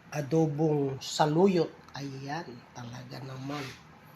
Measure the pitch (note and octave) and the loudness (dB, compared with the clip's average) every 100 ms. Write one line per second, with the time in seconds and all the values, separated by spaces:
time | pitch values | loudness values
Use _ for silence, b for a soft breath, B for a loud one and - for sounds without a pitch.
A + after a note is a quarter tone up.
0 | - D3+ C3+ D#3+ D#3 C#3+ D#3+ D3+ C#3 C3+ | -10 -6 0 4 4 4 2 2 0 -2
1 | - - D3+ D#3 G3 F3+ - - - - | -4 2 4 6 6 6 2 -4 -14 -10
2 | C#3 C3+ C#3 D#3 D3+ A#2+ - B2 A#2+ B2 | -10 -8 -8 -8 -8 -14 -16 -14 -12 -12
3 | B2+ C3 C3 C3 C3+ D3 C3 - - - | -12 -12 -10 -8 -6 -6 -8 -12 -18 -20
4 | - | -20